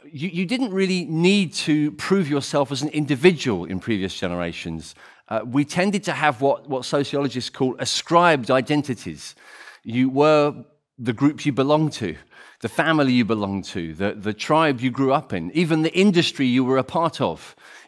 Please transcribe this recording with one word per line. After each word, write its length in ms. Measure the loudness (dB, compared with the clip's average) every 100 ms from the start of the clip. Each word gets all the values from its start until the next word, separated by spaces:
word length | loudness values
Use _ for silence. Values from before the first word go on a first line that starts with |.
you, 240 | -16 -10 -6
you 160 | -4
didn't 280 | -2 -2 -2
really 320 | 0 0 -2
need 500 | -2 2 4 4 2
to 380 | -2 0 2 0
prove 360 | -2 0 0 2
yourself 440 | -2 0 0 0
as 100 | -2
an 60 | -4
individual 760 | -2 -2 4 4 4 0 -2
in 140 | -4 -6
previous 400 | -2 -2 -2 -4
generations. 800 | -4 -4 -6 -6 -8 -10 -12 -20 -20 -20 -8
Uh, 100 | -6 -2
we 180 | -2
tended 380 | 0 0 0 -2
to 80 | -4
have 300 | 0 0 2
what, 280 | 2 0 -4
what 160 | -8
sociologists 640 | -2 -2 0 -2 -2 -4 -6
call 280 | -2 -2 -2
ascribed 720 | -4 -4 2 4 6 4 2
identities. 840 | 0 2 -2 -2 -6 -10 -12 -14 -20 -20 -20 -20 -16
You 240 | -4 0 2
were 560 | 4 4 4 2 -2 -14 _ _ -8
the 140 | -4
group 340 | 2 0 2 -2
you 60 |
belonged 400 | 0 2 2 2
to, 240 | -2 -6 -8 -14 -20 -20 _
the 80 | -6
family 440 | -2 2 2 4
you 120 | 2
belonged 400 | 2 0 -2 -4 -6
to, 280 | -8 -8
the, 180 | -4 -4
the 220 | -4 -6
tribe 460 | -6 0 2 2 0
you 100 | -2
grew 220 | 0 0
up 200 | 0 -2
in, 200 | -6 -4
even 300 | -2 0 2
the 140 | 2 2
industry 480 | 4 4 2 0
you 200 | 2 2
were 120 | 2 0
a 80 |
part 360 | 0 0 0 0
of. 340 | -2 -2 -12 -20 -20 -20